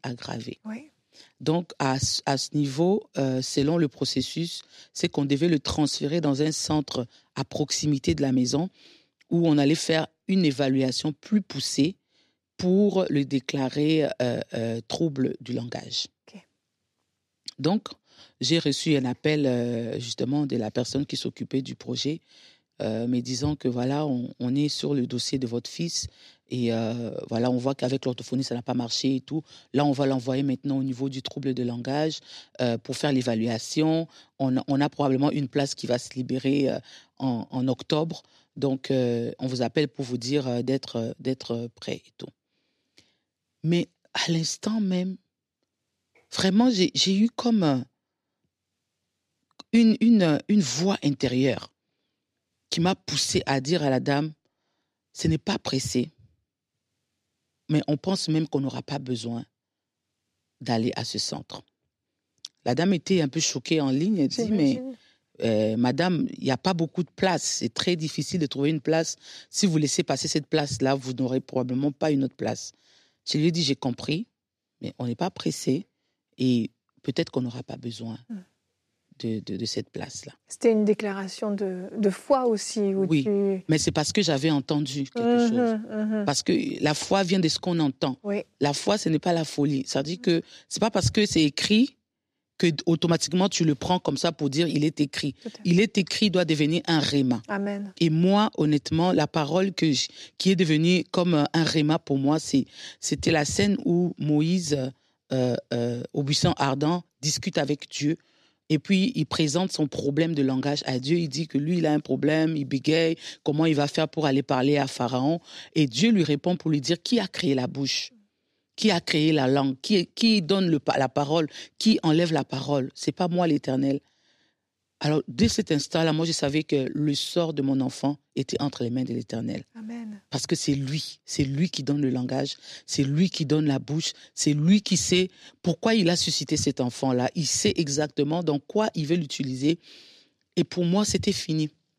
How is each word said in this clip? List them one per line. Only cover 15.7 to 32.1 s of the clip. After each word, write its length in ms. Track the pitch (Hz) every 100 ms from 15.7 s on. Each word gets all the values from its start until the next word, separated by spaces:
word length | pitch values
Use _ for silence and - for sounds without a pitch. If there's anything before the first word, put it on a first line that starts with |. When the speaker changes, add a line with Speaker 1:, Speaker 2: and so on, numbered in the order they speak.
| - - - - _ _
Speaker 2:
Ok. 140 | 196 _ _ _ _ _ _ _ _ _ _ - -
Speaker 1:
Donc, 280 | 135 214 - - _ _ - -
j'ai 180 | 127 165
reçu 360 | 151 135 160 143
un 80 | 127
appel, 400 | 117 151 151 135
euh, 540 | 123 120 117 117 -
justement 460 | 120 - 123 143 143
de 120 | 123
la 120 | 107
personne 360 | - 123 135 147
qui 120 | -
s'occupait 440 | 123 - - 135
du 140 | 131 127
projet, 460 | - 123 143 165 _ - - _ _ -
euh, 260 | 110 110 120
me 140 | 123
disant 340 | 123 127 147 147
que 120 | 127
voilà, 380 | 120 123 143 151
on, 280 | 127 120 -
on 160 | 123 135
est 140 | 147
sur 240 | - 147
le 140 | 143 123
dossier 320 | 123 - 139
de 80 | 123
votre 200 | 120 -
fils 380 | - 170 - - - - _ -
et, 220 | 123 117
euh, 400 | 113 113 120 117 - -
voilà, 200 | 113 123
on 80 | 123
voit 160 | 131 139
qu'avec 300 | 127 135 135
l'orthophonie, 380 | 123 - 135
ça 100 | 131 120
n'a 60 |
pas 140 | 120 123
marché 400 | 117 - 131 131
et 60 |
tout. 200 | - 156 - - _
Là, 100 | 131
on 80 | 147
va 140 | 131 139
l'envoyer 380 | 131 120 131
maintenant 340 | 139 127 143 135
au 60 |
niveau 260 | 135 123 135
du 120 | 131
trouble 320 | - 147 139
de 100 | 127
langage, 560 | 123 120 123 143 156